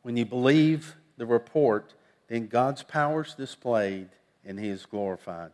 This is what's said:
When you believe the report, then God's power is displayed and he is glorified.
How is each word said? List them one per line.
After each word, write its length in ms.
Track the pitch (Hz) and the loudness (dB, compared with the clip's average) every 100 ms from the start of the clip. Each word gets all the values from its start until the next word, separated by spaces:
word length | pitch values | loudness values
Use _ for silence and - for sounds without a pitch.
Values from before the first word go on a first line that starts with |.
When 140 | 120 120 | -4 -4
you 80 | |
believe 720 | 110 123 131 151 156 156 - - _ - | -2 2 6 6 6 2 -4 -20 _ -12
the 80 | 117 | 0
report, 680 | 117 - 156 139 107 - _ _ _ _ | 0 2 2 4 2 -2 _ _ _ _
then 180 | 117 107 | -6 -2
God's 340 | 117 131 135 | 0 0 -2
power 440 | - 156 147 156 156 | -6 -2 0 -2 -6
is 80 | |
displayed 760 | - 131 - 127 113 101 95 92 _ _ _ 98 | -12 -14 -8 0 0 0 -4 -10 _ _ _ -14
and 120 | 98 | -8
he 120 | 107 | -6
is 160 | 95 - | -6 -8
glorified. 640 | 104 101 92 - 85 82 | -6 -4 -6 -10 -12 -14